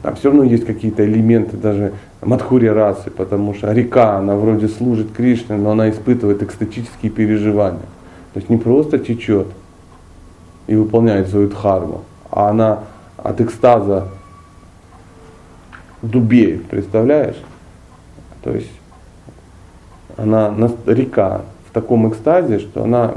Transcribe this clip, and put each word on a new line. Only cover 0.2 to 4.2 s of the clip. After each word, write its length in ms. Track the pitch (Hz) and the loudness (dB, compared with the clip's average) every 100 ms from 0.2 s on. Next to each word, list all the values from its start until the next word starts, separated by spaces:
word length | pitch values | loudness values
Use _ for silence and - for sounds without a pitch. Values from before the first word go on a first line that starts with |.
| 139 | 2
равно 120 | 143 | 4
есть 240 | 131 117 - | 4 2 0
какие-то 380 | 107 113 107 | -4 -4 0
элементы 520 | 104 110 110 117 107 101 | 0 2 4 2 0 -4
даже 360 | 107 101 101 98 - - | -2 -2 -4 -6 -16 -10
мадхури 460 | - 123 - 127 113 | -2 -2 2 2 4
расы, 440 | 107 107 98 - | 4 2 0 -8
потому 440 | - 95 101 104 | -8 -4 -2 -4
что 180 | 98 104 | -4 -2
река, 440 | 110 117 131 113 | 0 2 4 4
она 180 | 98 | 2